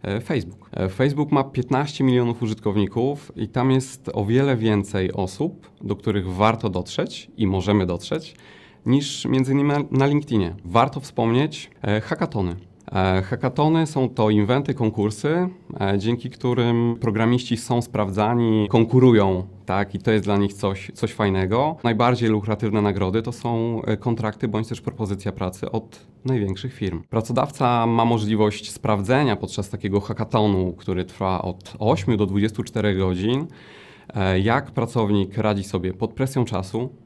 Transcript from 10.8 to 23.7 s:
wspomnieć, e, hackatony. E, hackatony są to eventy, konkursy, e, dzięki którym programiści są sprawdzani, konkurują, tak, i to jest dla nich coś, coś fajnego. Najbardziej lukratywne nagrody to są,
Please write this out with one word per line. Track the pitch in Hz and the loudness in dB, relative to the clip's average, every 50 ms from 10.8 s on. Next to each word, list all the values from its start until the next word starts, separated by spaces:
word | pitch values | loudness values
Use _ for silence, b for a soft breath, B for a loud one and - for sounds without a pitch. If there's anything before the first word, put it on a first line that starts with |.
| 120 139 135 143 | 2 2 0 -8
wspomnieć, | 131 - - - 120 113 113 127 143 156 156 - - - - - | -12 -8 -4 -2 0 2 2 2 0 0 -4 -10 -16 -18 -18 -8
e, | - 101 101 107 | -4 -2 -2 -2
hackatony. | 107 - - - - - - 110 95 90 85 95 - - - - - - | 0 -4 -4 -2 -2 -4 -2 -2 -2 -2 -4 -6 -12 -18 -20 -20 -16 -6
E, | - 95 95 95 92 95 | -2 0 2 2 2 0
hackatony | 95 95 - 120 - 127 123 - 147 156 160 165 160 147 | 0 -2 -4 -2 -2 -2 0 2 2 4 4 2 2 0
są | - 139 131 120 | 0 0 -2 0
to | 131 - 113 107 | 0 2 2 4
eventy, | 107 104 104 98 123 139 143 147 135 | 4 4 4 4 2 0 0 -2 -2
konkursy, | - 120 110 104 - 101 107 107 - - 147 160 175 180 180 180 - - - - - | 0 0 0 0 0 -2 -2 -2 -2 -2 0 0 0 0 -2 -4 -10 -16 -16 -6 -4
e, | 101 98 101 101 | -2 0 0 0
dzięki | 95 113 120 120 - 127 | 0 0 -2 -2 -4 -10
którym | - - - 123 120 120 120 120 117 117 117 120 117 117 | -12 -4 -2 0 2 2 2 2 2 2 2 0 0 0
programiści | 120 117 101 110 113 113 123 123 123 - 120 110 | 0 0 2 2 4 4 2 2 2 -2 -4 -4
są | - - 123 120 | 0 0 0 0
sprawdzani, | 113 - - 107 104 98 95 101 107 107 123 120 117 113 110 110 107 101 | 0 0 -2 -2 -2 0 0 0 0 2 2 2 2 4 4 2 2 4
konkurują, | - 113 113 113 - 127 123 127 117 107 101 95 95 92 92 95 - - - | 4 4 4 6 6 6 8 8 8 8 6 4 2 0 -2 -6 -12 -16 -6
tak, | - 95 98 101 98 - | -2 0 0 0 -2 -4
i | 101 | -4
to | - 117 | 0 2
jest | 110 107 98 | 2 2 2
dla | 101 101 101 | 2 2 2
nich | 101 98 98 | 2 0 -2
coś, | - - 98 98 95 - - - | -2 -2 -2 -2 -4 -8 -14 -6
coś | - - 107 - | -6 -6 -6 0
fajnego. | - 107 101 95 95 95 92 104 120 139 156 160 - - | 0 2 2 2 2 2 2 2 2 2 0 -2 -2 0
Najbardziej | 120 113 107 120 123 123 123 120 113 | 0 2 4 4 2 4 2 2 2
lukratywne | 110 107 101 110 107 101 110 107 101 107 | 2 0 0 -2 -2 -2 -2 0 0 2
nagrody | 104 104 98 98 98 92 95 113 | 2 2 2 2 0 0 0 0
to | 113 120 | -2 -2
są, | 113 - - 120 117 113 113 117 | -8 -6 -4 -2 -2 0 -2 -2